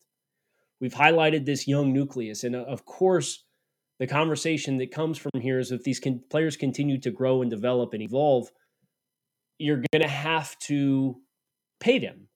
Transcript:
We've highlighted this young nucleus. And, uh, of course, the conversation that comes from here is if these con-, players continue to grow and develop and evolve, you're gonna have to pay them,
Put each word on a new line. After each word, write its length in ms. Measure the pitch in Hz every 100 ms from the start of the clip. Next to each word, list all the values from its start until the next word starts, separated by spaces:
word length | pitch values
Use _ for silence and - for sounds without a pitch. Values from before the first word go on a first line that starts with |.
| _ _ _ _ _ _ _ -
We've 140 | 127
highlighted 520 | 117 147 165 156 156 139
this 220 | 139 -
young 240 | 143 139
nucleus. 500 | 135 139 127 110 107
And, 120 | 123 123
uh, 40 |
of 260 | 123 123 -
course, 580 | - 185 175 139 - _ _ _ _ _ -
the 80 | 131
conversation 680 | 143 160 143 165 156 - 131
that 140 | 127
comes 260 | 151 160 151
from 140 | 143 135
here 200 | 127 127
is 120 | 123
if 120 | 123
these 160 | 139 123
con-, 240 | 139 123 -
players 280 | 151 160 -
continue 420 | 135 131 143 139
to 100 | 127
grow 300 | 110 131 131
and 100 | 123
develop 420 | 107 120 123 120
and 80 | 107
evolve, 500 | 107 127 147 127 110 _ _ _ _ _ _ _ _ _ _ -
you're 240 | 147 143 120
gonna 160 | 156 151
have 500 | 139 156 160 147 -
to 600 | - 143 139 135 135 127 _ _ _ _ _ -
pay 200 | 220 254
them, 280 | 107 95 98